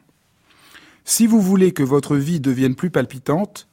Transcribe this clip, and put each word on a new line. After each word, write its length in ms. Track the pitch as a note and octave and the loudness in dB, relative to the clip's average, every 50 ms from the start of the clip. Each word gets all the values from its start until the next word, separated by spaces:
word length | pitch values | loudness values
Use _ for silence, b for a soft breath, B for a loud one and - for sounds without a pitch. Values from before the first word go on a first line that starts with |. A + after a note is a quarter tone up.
| _ _ _ _ _ _ _ b b b b b b b b b b b b b b | _ _ _ _ _ _ _ b b b b b b b b b b b b b b
Si 220 | - - - A#3 | -6 0 0 2
vous 160 | G#3+ A#3 A3 | 4 4 2
voulez 300 | F#3 F#3 G3 F#3+ F#3 F3+ | 4 2 2 4 4 2
que 100 | F3+ - | 2 0
votre 340 | C#3 B2+ C#3+ C#3+ - - D3 | 0 0 0 0 0 0 -2
vie 240 | C#3+ C#3 D#3+ F3 D#3 | -2 0 -2 -4 -2
devienne 360 | B2+ C#3 B2 B2+ C3 B2+ C3 | -2 -2 0 0 0 -2 -2
plus 160 | - F3+ F3 | -2 -6 -4
palpitante, 760 | - D3 B2 - - B2+ - - C#3+ F3 G#3 - - - - _ | -2 -2 -4 -4 -8 -8 -4 -4 -2 -2 -4 -6 -10 -18 -20 _